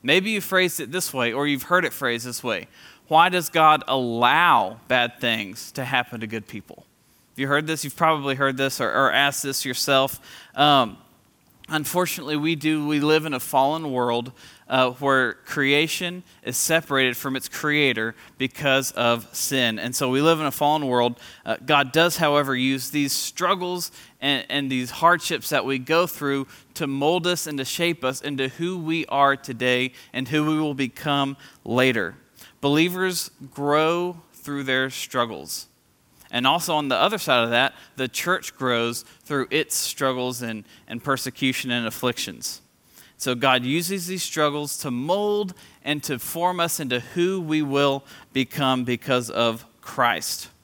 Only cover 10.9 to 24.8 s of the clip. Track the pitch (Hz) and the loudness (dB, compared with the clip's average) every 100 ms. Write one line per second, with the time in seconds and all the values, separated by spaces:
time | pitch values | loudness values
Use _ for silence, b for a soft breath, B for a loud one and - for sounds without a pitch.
10.9 | 95 - _ _ _ _ _ - 156 139 | -2 -20 _ _ _ _ _ -6 -4 -2
11.9 | 175 180 - 143 151 156 160 151 156 147 | 0 0 -4 -4 -2 0 0 0 0 0
12.9 | 151 147 156 156 131 - 139 139 160 156 | 2 4 4 2 -6 0 2 2 0 -2
13.9 | 127 120 120 120 - B B _ 131 127 | -2 0 0 -2 -14 B B _ 2 2
14.9 | 127 139 135 123 - - 151 135 143 160 | 2 2 4 2 -2 -8 -2 2 2 2
15.9 | - 180 180 - b - 123 - 165 156 | -2 -6 -8 -16 b -8 -4 0 0 2
16.9 | 135 131 120 139 131 - - 151 147 143 | 2 2 0 -6 -6 -8 -6 -2 2 2
17.9 | 113 113 117 B _ 131 - 147 135 131 | 0 -4 -6 B _ -6 -2 2 2 0
18.9 | - 120 117 107 - - 135 120 107 107 | 0 2 2 -2 -6 -2 0 0 -2 -6
19.9 | 127 131 131 156 160 151 - 147 156 139 | -4 0 2 4 2 -2 0 0 0 2
20.9 | 123 120 120 B B - 113 131 147 135 | 2 2 -2 B B -8 -6 2 2 4
21.9 | 160 170 165 160 147 139 127 131 135 127 | 2 2 2 2 2 2 0 0 -2 -4
22.9 | 151 139 - - - 180 190 180 180 165 | -2 -2 -2 -6 -4 -2 0 -2 -6 -8
23.9 | B B B 139 139 - 139 139 127 | B B B -2 -2 -2 -4 -2 -2